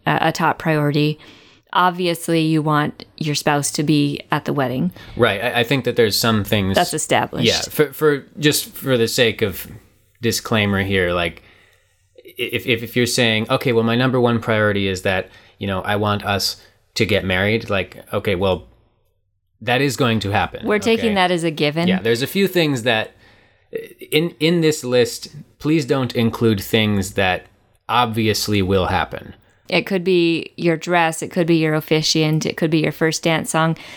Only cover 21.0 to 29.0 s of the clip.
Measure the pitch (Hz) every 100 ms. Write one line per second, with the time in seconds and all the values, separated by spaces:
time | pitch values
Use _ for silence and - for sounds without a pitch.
21 | 226 202 180 175 165 156 147 156 175 95
22 | 110 117 135 190 190 180 156 131 120 110
23 | 107 _ - _ _ _ _ 151 151 -
24 | - 151 165 - 156 175 156 151 123 123
25 | 117 - - 143 - _ 147 160 127 139
26 | 123 123 113 - 113 101 - 113 107 101
27 | 92 - 95 90 - _ _ _ - 113
28 | 123 110 110 101 - 104 92 95 90 92